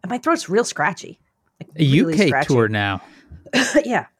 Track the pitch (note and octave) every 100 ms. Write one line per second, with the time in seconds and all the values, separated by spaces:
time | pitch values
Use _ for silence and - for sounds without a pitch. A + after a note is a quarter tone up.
0 | F3+ B3 D4+ E4 - G3 A#3+ - D3+ E3+
1 | - - _ _ _ _ - D#3 D3+ C#3
2 | E3 D#3+ F#3 C3+ D3 C3 A2 G#2+ G2+ F#2+
3 | - - _ - - B3 C4 D4+ A#3+ A3
4 | -